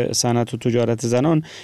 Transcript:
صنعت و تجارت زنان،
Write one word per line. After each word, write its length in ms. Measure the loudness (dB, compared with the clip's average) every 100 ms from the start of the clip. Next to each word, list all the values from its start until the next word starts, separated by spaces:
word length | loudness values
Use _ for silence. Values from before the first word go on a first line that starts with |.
| 2
صنعت 420 | 0 0 0 0
و 20 | -2
تجارت 440 | 0 2 2 0
زنان، 420 | 0 2 2 2 0 -12